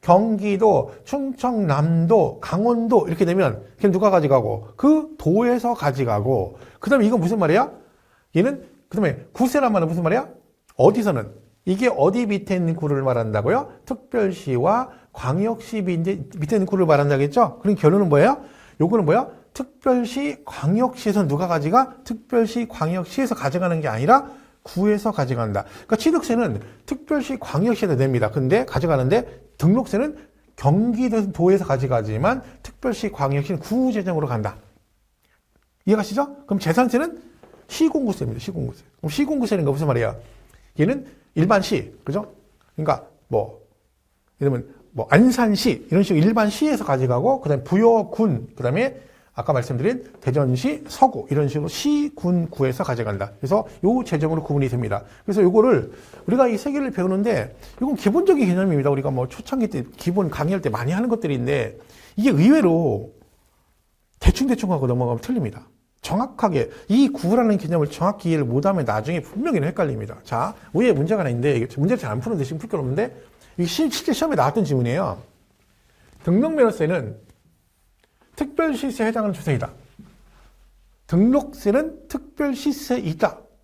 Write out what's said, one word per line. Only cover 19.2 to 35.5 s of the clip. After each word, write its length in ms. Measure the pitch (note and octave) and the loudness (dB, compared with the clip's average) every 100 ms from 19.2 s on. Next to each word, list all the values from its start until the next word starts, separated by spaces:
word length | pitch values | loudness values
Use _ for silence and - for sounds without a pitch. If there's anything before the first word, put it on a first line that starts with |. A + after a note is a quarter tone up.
| - - _ | 0 -10 _
특별시, 840 | - C4 _ - B3+ A#3 C#4 C#4+ C4+ - | -12 -12 _ 0 0 0 -4 -6 -8 -14
광역시에서 840 | - C#3+ G3+ B3+ B3+ A3 G3+ F3 | -6 0 2 0 -2 -2 0 2
누가 200 | C#3+ F3+ | 0 0
가져가? 460 | E3 C#3+ A3 C4 - | -2 2 2 0 -6
특별시, 640 | - A3+ - A#3+ A3+ A#3 A3+ | -12 -12 -2 0 0 -2 -6
광역시에서 680 | - D#3+ F3+ F3 - C4 A#3+ | -6 -4 -4 -6 -4 -4 -2
가져가는 440 | C#3+ D#3+ F3+ E3 | -4 -2 -2 -2
게 60 | D3 | -2
아니라 440 | A2 C#3+ C4 C#4 - - _ | -2 4 4 4 -16 -20 _
구에서 480 | - - G3+ G#3 A3 | -10 -2 0 2 0
가져간다. 540 | G3+ C3 B2 A2+ G2 - | -2 -2 -2 -2 -4 -6
그러니까 320 | - - A3 | -14 -4 0
취득세는 640 | D#4+ E4 E4+ A#3 A3 G#2 - - - | 2 0 0 -2 0 -4 -10 -20 -10
특별시, 500 | C4+ - D4+ B3+ C4+ | -10 -4 -4 -4 -8
광역시에서 560 | - C#3+ G#3+ A#3 G3 C3+ | -6 -2 0 0 0 2
냅니다. 360 | C3+ B2 G#2+ | 2 2 0
근데 340 | B2 C3 G3 B3+ | 0 2 2 0
가져가는데 760 | - E3 C#3+ B2+ G#3 A#3+ - - _ | -2 0 2 2 0 -2 -14 -20 _
등록세는 560 | D3+ A3 B3+ G3 D4 D4 - _ _ - | 2 2 2 -2 -2 -6 -20 _ _ -2
경기도에서 1080 | C#3 E3+ A#3 A3+ B3+ A3+ G3 E3+ F3 F#3+ F#3 | 2 2 2 0 0 0 -2 0 4 4 2
가져가지만 760 | C3+ C3 B2 G#2+ A2 E3+ B3+ - - | -2 0 -2 -2 -2 0 -2 -6 -20
특별시, 480 | - - C4 A3+ G#3+ | -20 -8 -6 -4 -6
광역시는 480 | - C#3 C#3 C#3+ F3 | -4 -2 -2 -2 -6
구 320 | - A#3 B3+ | -4 -2 0
재정으로 360 | G#3+ F#3 E3 D3 | 0 -2 -2 -2
간다. 300 | A#2+ G#2 - - _ _ _ _ _ _ _ _ | -2 -4 -8 -20 _ _ _ _ _ _ _ _